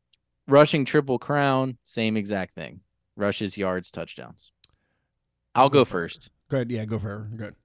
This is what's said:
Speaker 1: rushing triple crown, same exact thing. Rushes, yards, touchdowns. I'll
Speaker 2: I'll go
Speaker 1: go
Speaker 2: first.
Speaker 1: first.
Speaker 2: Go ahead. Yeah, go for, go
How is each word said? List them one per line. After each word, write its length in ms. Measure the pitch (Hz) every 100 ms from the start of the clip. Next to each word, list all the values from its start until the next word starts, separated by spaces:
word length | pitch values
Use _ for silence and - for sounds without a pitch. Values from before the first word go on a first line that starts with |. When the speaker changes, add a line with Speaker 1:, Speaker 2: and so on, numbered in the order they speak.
| _ - _ _ -
Speaker 1:
rushing 380 | 139 151 160
triple 340 | 127 151 139 123
crown, 600 | - 147 139 131 131 123
same 340 | - 117 110 110
exact 380 | 101 98 90
thing. 280 | - 65 80 _ _ _ -
Rushes, 380 | 101 - 101 101
yards, 320 | 95 92 -
touchdowns. 600 | 87 80 - 60 - - _ - _ _ _ _ _ _ _ _
I'll 120 | 123
Speaker 2:
I'll 40 | 139
go 100 | 143
Speaker 1:
go 40 |
Speaker 2:
first. 380 | 117 92 85 - -
Speaker 1:
first. 40 | _ -
Speaker 2:
Go 60 | 135
ahead. 120 | 120
Yeah, 140 | 113
go 160 | 107 110
for, 280 | 101 104 107
go 180 | 113 104 -